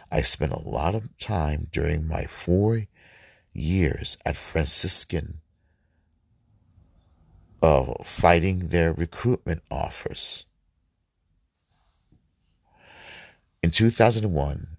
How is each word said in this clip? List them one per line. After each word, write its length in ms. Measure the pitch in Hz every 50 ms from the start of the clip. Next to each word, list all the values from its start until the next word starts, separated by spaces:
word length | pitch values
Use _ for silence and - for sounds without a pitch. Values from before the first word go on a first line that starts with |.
| - -
I 100 | - -
spent 320 | - - - - 76 71 -
a 140 | - -
lot 280 | - 53 62 73 85 104
of 220 | 113 107 - _ -
time 480 | - - 104 87 76 76 76 76 78 -
during 360 | - - 78 78 80 78 78
my 180 | 80 80 - -
four 580 | - - - - 85 87 95 101 110 117 113 104 - _ _ _ _ _ - _ _ _ _ _ _ -
years 640 | - - 78 92 95 87 69 - - - - - - -
at 100 | - 73
Franciscan, 1080 | - - - - 82 76 - - - - 95 - - - - - 78 71 - - - - _ _ _ _ _ _ _ _ _ _ _ _ _ _ _ _ _ _ _ _ _ _ _ _ _ _ _ _ _ _ _ _ _ _ _ _ _ _ _ _ _ _ -
uh, 420 | 82 80 73 67 65 60 60 - -
fighting 640 | - - - - 85 87 85 82 95 92 92 90
their 240 | 78 85 87 82 82 80
recruitment 720 | - 85 82 - - - 123 127 - - - 80 82 - -
offers. 760 | - - - - - - - - - - - - - - - _ _ _ _ _ _ _ _ _ _ _ _ _ _ _ _ _ _ _ _ _ _ _ _ _ _ _ _ _ _ _ _ _ _ _ _ _ _ _ _ _ _ _ _ _ _ _ _ - - - - - - - - - _ _ _ _ _ _ -
In 80 | 85
two 180 | - - 113 117
thousand 440 | 117 - 113 117 113 110 107 101 85
one, 340 | 73 69 71 69 - - - 78